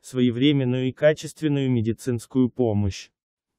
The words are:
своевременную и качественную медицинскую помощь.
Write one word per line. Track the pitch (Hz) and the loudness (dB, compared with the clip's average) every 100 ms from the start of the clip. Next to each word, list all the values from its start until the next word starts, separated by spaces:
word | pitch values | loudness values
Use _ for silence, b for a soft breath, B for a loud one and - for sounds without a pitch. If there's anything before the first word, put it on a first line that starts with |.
своевременную | - 127 123 117 143 143 123 127 131 | -8 0 0 2 2 2 0 -2 -4
и | |
качественную | - 151 151 156 - 156 143 135 | 0 2 2 -4 -6 -2 0 0
медицинскую | 123 110 110 - 117 - 135 127 | 0 0 -4 -4 -6 -4 0 0
помощь. | - 120 104 101 - - _ _ _ _ | 0 -2 0 -2 -4 -14 _ _ _ _